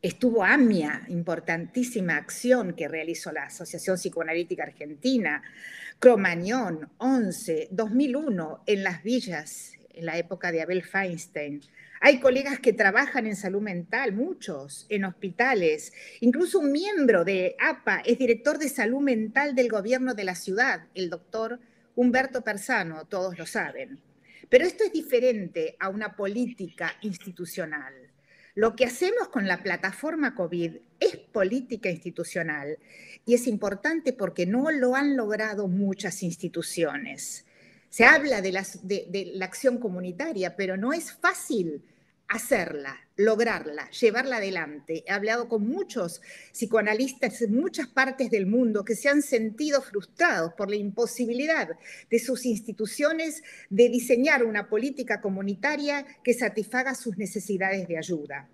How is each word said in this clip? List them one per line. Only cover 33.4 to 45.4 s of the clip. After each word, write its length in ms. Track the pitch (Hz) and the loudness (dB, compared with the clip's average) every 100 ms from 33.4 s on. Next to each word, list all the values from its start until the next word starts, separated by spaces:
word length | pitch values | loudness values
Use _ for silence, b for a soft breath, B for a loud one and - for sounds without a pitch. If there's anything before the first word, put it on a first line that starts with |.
| 247 | 4
importante 680 | 208 202 196 294 330 285 | -2 -2 -2 -2 0 -2
porque 320 | 254 190 170 175 | -2 -4 -2 0
no 240 | 226 302 | 2 2
lo 260 | 302 247 262 | 2 2 2
han 180 | 285 | 2
logrado 540 | 269 214 208 220 208 196 | 0 0 -2 -2 -2 -2
muchas 540 | 185 202 190 202 - | 0 0 -2 -6 -4
instituciones. 1200 | 175 170 170 165 160 - 160 143 143 135 - - b b b b b | -6 -6 -6 -6 -6 -2 -2 -2 -10 -12 -12 -14 b b b b b
Se 160 | - 233 | 6 8
habla 340 | 311 285 220 | 8 4 0
de 120 | 190 | 0
las, 360 | 185 190 - 185 | -4 -6 -12 -6
de, 160 | 196 - | -6 -4
de 220 | 190 175 | -8 -8
la 100 | 185 | -6
acción 320 | 185 - 269 240 | -8 0 0 2
comunitaria, 800 | 233 180 180 175 311 220 180 175 | -4 -4 -8 -6 -4 -2 -4 -2
pero 220 | 190 190 | -4 -2
no 160 | 226 | -2
es 180 | 330 330 | -2 -4
fácil 720 | - 349 370 - 247 170 147 b b b _ _ | -2 0 0 -4 -2 -2 -6 b b b _ _
hacerla, 640 | 214 - 233 170 151 139 135 _ - | -6 0 0 0 -6 -10 -14 _ 2
lograrla, 760 | 214 214 233 185 151 151 135 | 4 4 2 0 -6 -10 -12
llevarla 460 | - 226 220 262 240 | 2 4 4 -2 -2
adelante. 640 | 196 185 151 147 - 165 | -2 -4 -6 -10 -8 -8
He 60 | - | -4
hablado 380 | 202 214 233 | -4 0 -2